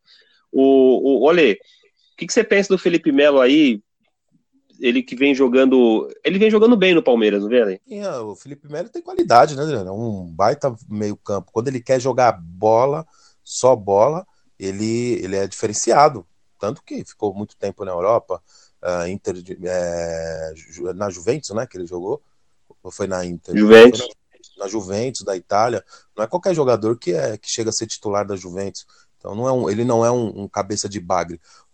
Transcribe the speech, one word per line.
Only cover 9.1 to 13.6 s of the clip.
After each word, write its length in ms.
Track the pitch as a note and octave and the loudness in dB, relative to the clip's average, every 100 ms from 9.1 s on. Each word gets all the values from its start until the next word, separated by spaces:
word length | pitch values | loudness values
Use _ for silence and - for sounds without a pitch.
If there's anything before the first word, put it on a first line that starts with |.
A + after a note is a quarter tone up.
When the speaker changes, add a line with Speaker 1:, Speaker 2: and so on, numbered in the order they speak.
| F#4 E4+ A#2+ D3+ C3+ | -4 4 6 6 2
Speaker 2:
né, 60 | |
Adriano? 280 | D#3 B2 F#2 | -4 -6 -6
É 40 | |
um 320 | G2 A#2 G2+ F2 | -8 -8 -8 -8
baita 500 | E2 G#2 D3 C#3 A2+ - | -2 0 0 -4 -6 -10
meio 260 | G#2 G#2 G2+ | -6 -6 -8
campo. 360 | - G2+ - | -8 -8 -6
Quando 160 | A2 B2 | -6 -6
ele 120 | C3 | -6
quer 220 | A#2 C3 | -2 -2
jogar 300 | C3 B2 B2 | 0 2 2
bola, 760 | G#2+ E2+ F2+ G#2+ A2+ C3+ D3+ E3 _ _ _ | 0 -8 -2 2 2 2 -2 -8 _ _ _
só 320 | - - | -16 0